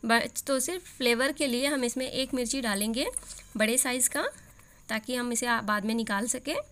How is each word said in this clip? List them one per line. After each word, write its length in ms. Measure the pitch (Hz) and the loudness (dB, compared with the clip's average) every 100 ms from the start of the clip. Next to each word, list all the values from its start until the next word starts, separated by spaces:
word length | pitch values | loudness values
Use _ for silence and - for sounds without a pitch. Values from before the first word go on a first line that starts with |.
| 226 | 4
बच-, 380 | 233 233 - | 2 2 -4
तो 160 | - 262 | 0 0
सिर्फ 280 | 262 359 - | 0 -4 -8
फ्लेवर 440 | - 247 233 277 | 0 2 4 2
के 160 | 302 285 | 2 0
लिए 200 | 240 277 | 2 2
हम 160 | 285 | 2
इसमें 220 | 240 254 254 | 0 -2 -4
एक 280 | - 262 | -2 -2
मिर्ची 280 | 262 233 269 | -2 0 0
डालेंगे 440 | 240 196 214 226 - - - - - 214 | 0 0 0 0 -2 -4 -10 -18 -12 0
बड़े 200 | 220 240 | 2 4
साइज़ 320 | 269 247 247 | 2 2 0
का, 160 | 277 392 - - - - - - | 0 -4 -6 -20 -20 -20 -20 -6
ताकि 260 | 220 220 254 | -6 -4 -4
हम 160 | 240 | -2
इसे 140 | 233 240 | -2 0
आ-, 160 | 233 | 0
बाद 240 | 214 208 202 | 2 0 2
में 80 | 226 | 0
निकाल 320 | 220 202 226 | 0 0 0
सकें। 280 | 254 269 339 605 | -2 -2 -6 -6